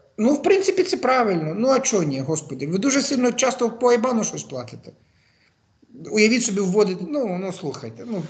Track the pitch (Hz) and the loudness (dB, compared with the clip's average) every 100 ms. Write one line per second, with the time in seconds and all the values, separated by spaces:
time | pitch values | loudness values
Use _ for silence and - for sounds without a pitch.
0 | _ - 226 294 - 381 381 - - 294 | _ 0 2 2 4 4 4 0 -2 0
1 | 254 254 220 175 156 196 254 262 - 208 | 2 2 2 0 -2 -2 2 2 2 0
2 | 156 135 135 156 - 131 143 190 269 269 | 0 -2 -4 -4 -6 -8 -4 0 2 0
3 | - 269 247 233 254 247 233 233 247 240 | 0 0 0 2 0 0 -2 2 2 4
4 | 254 226 190 151 - 131 120 117 - - | 2 0 -2 -6 -10 -12 -12 -16 -18 -20
5 | _ _ _ _ _ _ _ _ _ 135 | _ _ _ _ _ _ _ _ _ -18
6 | 156 214 214 247 226 196 190 208 196 185 | -2 4 4 4 0 -2 2 4 2 0
7 | 185 294 220 180 190 - 151 - 113 113 | -4 -4 -2 -4 -6 -6 -8 -8 -12 -14
8 | 233 202 | -8 -6